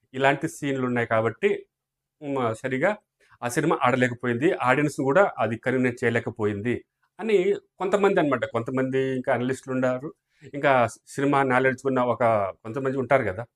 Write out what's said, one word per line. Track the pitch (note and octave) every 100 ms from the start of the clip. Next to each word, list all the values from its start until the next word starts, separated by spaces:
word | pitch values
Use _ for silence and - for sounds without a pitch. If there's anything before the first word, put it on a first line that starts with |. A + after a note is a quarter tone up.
| _
ఇలాంటి | C3 C3+ C#3+ D#3+
సీన్లు | - C#3+ C3+ B2+
ఉన్నాయి | A#2+ A#2
కాబట్టి, | A2 A2+ - G3+ - - _ _ _ _ _
మ్, | D3 C3+ A#2 -
సరిగా | C3 C3 F3+ G#3 _ _ _ _
ఆ | A#2+
సినిమా | D#3 D3+ E3
ఆడలేకపోయింది, | B2+ B2+ B2 A#2+ B2 A#2 D#3+ -
ఆడియన్స్‌ని | B2+ C#3 D3 - C3+
కూడా | F3+ G3 -
అది | A2+ A#2
కన్విన్స్ | B2+ B2+ B2+ A#2+
చేయలేకపోయింది | A#2 A#2 A#2 A2 G#2 G2+ A2+ A2+ - _ _ -
అని | G#3+ G3 F#3+ G3+ - -
కొంతమంది | F#3 G3 G3 F#3
అన్నమాట. | D3 B2+ A2
కొంతమంది | A#2 A#2 C3 C3 C3 C3
ఇంకా | C3 C3
అనలిస్టులు | A#2+ B2+ C3 C3
ఉన్నారు, | C3 B2+ B2+ D3+ - _ _ D3+
ఇంకా | C#3+ C#3+ B2+ A2+ - -
సినిమా | - C#3 C#3+
నాలెడ్జ్ | C3+ B2+ C3 B2+ C3+
ఉన్న | B2+ B2
ఒక | A#2 A#2 A2 F#2+ -
కొంతమంది | A2+ C3 C3 C#3
ఉంటారు | C#3+ C3+ G#2+
కదా | G2 A#2